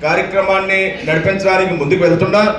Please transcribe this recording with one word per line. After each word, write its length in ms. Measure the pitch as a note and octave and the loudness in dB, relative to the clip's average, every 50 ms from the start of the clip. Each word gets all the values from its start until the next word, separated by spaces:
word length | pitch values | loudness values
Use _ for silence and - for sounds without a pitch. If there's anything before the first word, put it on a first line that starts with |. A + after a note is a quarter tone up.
| D3 D3+ | -2 0
కార్యక్రమాన్ని 720 | E3+ F3+ F#3+ F#3+ F#3+ G3 F#3+ F#3+ F#3+ G3 G3 F#3+ G3 F#3+ F#3+ F#3+ F#3+ - - - | -2 0 -2 -2 -2 -2 0 2 0 0 0 0 -2 -2 -2 -2 -4 -6 -4 -2
నడిపించడానికి 640 | - - E3 G3 G3 F#3+ G3 F#3+ F#3 F#3 F#3+ F#3 F3+ E3 | -2 0 0 0 -2 0 0 2 2 2 0 0 -2 -2
ముందుకు 220 | C#3+ C#3+ C3+ - F3 E3+ | 0 0 0 2 2 2
వెళ్తున్నా 360 | E3+ E3 F#3+ F#3 F#3 G#3 G#3+ G#3+ - | 2 2 0 2 2 2 2 2 0